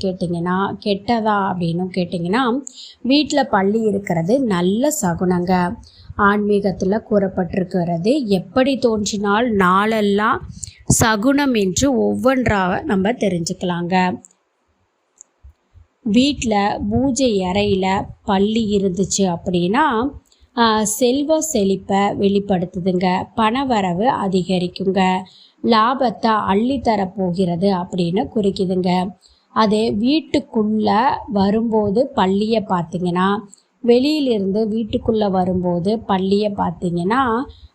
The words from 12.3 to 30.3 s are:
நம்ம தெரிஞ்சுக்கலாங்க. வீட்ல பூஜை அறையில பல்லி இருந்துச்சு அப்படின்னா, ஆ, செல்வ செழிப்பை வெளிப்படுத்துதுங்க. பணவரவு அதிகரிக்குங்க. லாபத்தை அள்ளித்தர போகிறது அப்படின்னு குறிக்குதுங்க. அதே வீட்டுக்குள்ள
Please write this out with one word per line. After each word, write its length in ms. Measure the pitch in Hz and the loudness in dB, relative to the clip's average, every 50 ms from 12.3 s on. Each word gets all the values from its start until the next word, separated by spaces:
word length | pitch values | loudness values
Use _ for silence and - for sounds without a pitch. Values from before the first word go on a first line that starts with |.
| 269 262 233 220 214 196 185 175 190 - 330 | 2 2 2 0 2 2 2 0 0 -2 -2
நம்ம 280 | 311 202 190 185 214 | -2 0 0 2 0
தெரிஞ்சுக்கலாங்க. 1120 | 247 - 220 190 180 170 165 - 180 - 202 180 175 170 175 170 185 185 180 180 226 - - - _ _ _ _ _ _ _ _ _ _ _ _ _ _ _ _ _ - - _ _ _ - - - _ _ _ _ - - _ _ _ - | 0 0 -2 -2 -2 -2 -4 -6 -6 -6 -4 -4 -4 -4 -2 0 2 2 2 0 -2 -4 -10 -18 _ _ _ _ _ _ _ _ _ _ _ _ _ _ _ _ _ -20 -20 _ _ _ -20 -20 -20 _ _ _ _ -20 -20 _ _ _ -4
வீட்ல 760 | 226 196 247 262 294 262 - - 220 208 202 202 214 - - 247 202 | 0 2 4 4 2 0 -2 -2 -2 0 2 2 0 -2 -4 -4 -2
பூஜை 500 | 220 240 262 277 233 269 269 240 208 190 | 0 0 0 0 0 0 0 0 0 0
அறையில 680 | 185 180 180 202 208 208 196 190 185 185 196 202 - - - _ _ | 0 0 0 0 0 0 0 0 0 0 0 -2 -4 -6 -12 _ _
பல்லி 540 | 233 196 190 196 214 220 233 220 202 208 | 0 0 2 2 2 0 0 0 0 0
இருந்துச்சு 580 | 196 196 190 175 196 185 - - - 196 180 170 | 0 0 0 0 -2 -2 -2 0 0 0 0 0
அப்படின்னா, 760 | 165 - 190 180 175 175 180 214 277 320 285 240 220 254 285 - - - _ _ _ _ _ - | -2 -4 -2 -2 0 0 2 2 2 2 2 0 0 -2 -4 -6 -10 -18 _ _ _ _ _ -2
ஆ, 260 | 247 233 220 214 220 214 | 2 2 2 2 2 0
செல்வ 580 | 208 - - 254 240 254 285 285 302 320 311 | -2 -2 0 0 2 2 2 0 0 0 0
செழிப்பை 560 | 311 - - 214 196 196 190 185 - - 202 | 0 -2 -2 0 0 0 0 -2 -2 -2 0
வெளிப்படுத்துதுங்க. 1300 | 196 202 208 - - 202 196 202 202 202 202 190 175 175 170 - 185 170 190 180 180 190 180 180 180 180 - - | 2 2 0 0 0 0 2 2 0 0 0 0 -2 -2 -4 -6 -4 -2 -2 0 0 2 0 0 0 -4 -4 -2
பணவரவு 760 | 233 220 220 233 269 285 254 233 208 190 180 170 180 220 262 - - 196 | 0 0 0 0 0 0 0 0 0 0 0 0 0 0 0 0 0 -2
அதிகரிக்குங்க. 960 | 196 185 185 170 - 185 175 180 180 - - 185 190 185 190 185 185 185 185 190 - - - - _ _ _ - | 0 0 0 0 0 0 0 -2 -2 -4 -4 -4 -2 0 2 2 2 0 -2 -4 -8 -16 -20 -20 _ _ _ 0
லாபத்தை 680 | 226 233 214 214 247 269 269 262 226 - - - 226 220 208 196 | 2 4 4 4 2 2 0 0 -2 -2 0 0 0 0 0 0
அள்ளித்தர 640 | 196 196 208 233 254 277 240 - 240 214 202 190 180 - | 0 0 0 0 0 -2 -2 0 0 0 0 0 -2 -4
போகிறது 560 | 196 185 180 170 196 185 170 170 165 196 202 190 | -4 -2 -2 0 0 0 -2 0 0 0 0 0
அப்படின்னு 540 | 175 180 180 - 180 175 170 175 214 277 269 - | 0 -4 -4 -4 -2 -2 0 0 -2 -2 -2 -2
குறிக்குதுங்க. 760 | 226 202 196 190 202 190 180 190 185 175 180 180 185 180 208 - _ _ _ _ _ _ _ | -2 0 0 0 -2 -2 -2 -2 0 0 0 0 0 0 -4 -6 _ _ _ _ _ _ _
அதே 440 | - 220 220 202 214 214 226 233 240 | -2 0 2 2 2 0 0 0 -2
வீட்டுக்குள்ள 1080 | 202 233 254 302 320 - - | 0 0 2 0 0 0 0